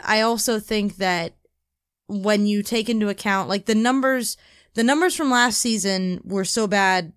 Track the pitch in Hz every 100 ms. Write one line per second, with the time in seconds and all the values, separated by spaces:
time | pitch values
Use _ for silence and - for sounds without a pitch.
0 | - 214 226 233 - 220 214 214 202 190
1 | 190 175 170 - _ _ _ _ _ _
2 | - 202 208 208 208 208 202 226 220 226
3 | 208 196 208 196 160 196 208 220 240 269
4 | 262 262 226 - _ - _ - 233 294
5 | 359 - 285 247 240 202 240 220 196 190
6 | 185 180 - 196 185 233 214 202 190 185
7 | 165